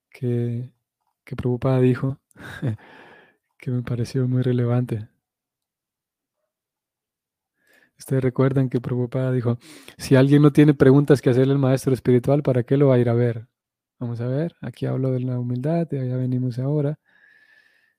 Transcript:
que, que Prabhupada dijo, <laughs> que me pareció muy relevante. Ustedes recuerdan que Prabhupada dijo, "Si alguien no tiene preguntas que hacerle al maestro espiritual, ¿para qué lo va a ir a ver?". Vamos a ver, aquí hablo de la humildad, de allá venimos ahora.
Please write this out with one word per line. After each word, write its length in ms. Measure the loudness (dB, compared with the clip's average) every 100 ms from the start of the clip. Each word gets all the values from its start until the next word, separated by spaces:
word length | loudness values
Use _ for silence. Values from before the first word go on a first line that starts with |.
| _
que, 600 | -8 -4 -2 -4 -6 -10 _ _ _ _ _
que 120 | -14 -6
Prabhupada 440 | -4 -2 0 2
dijo, 380 | 2 2 -4 -8 _
<laughs> 440 | -20 -20 -8 -6 -6 -12 -20 -20 -20 _ _ _ _
que 120 | -8
me 120 | -8
pareció 460 | -6 -6 -4 -4 -2
muy 140 | 0
relevante. 680 | 0 0 0 -2 -2 -6 -10 _ _ _ _ _ _ _ _ _ _ _ _ _ _ _ _ _ _ _ _ _ _ _ _ _ _ _ _ _
Ustedes 240 | -6 -4
recuerdan 460 | -2 0 2 2 0
que 120 | -2
Prabhupada 520 | -4 -4 -4 -4 -4
dijo, 260 | -2 -2 -4 -10 -20 -20 -16
"Si 180 | 2 4
alguien 260 | 6 6
no 100 | 6
tiene 220 | 6 4
preguntas 480 | 6 6 6 4 2
que 80 | 2
hacerle 220 | 2 2
al 60 | 2
maestro 360 | 0 0 0
espiritual, 480 | -2 2 2 2 0
¿para 220 | 0 -2
qué 120 | 0 2
lo 120 | 4
va 80 | 4
a 20 |
ir 100 | 2
a 60 |
ver?". 320 | 0 -2 -4 -14 _ _ _ _ _
Vamos 220 | -10 -8
a 60 | -6
ver, 300 | -4 -6 -10
aquí 260 | -14 -8 -6
hablo 260 | -4 -4
de 80 | -4
la 180 | -4 -6
humildad, 480 | -6 -6 -4 -4 -4
de 120 | -6
allá 160 | -6 -4
venimos 420 | -4 -2 -4 -4
ahora. 400 | -4 -2 -4 -6 _ _ _ _ _ _ _ _ _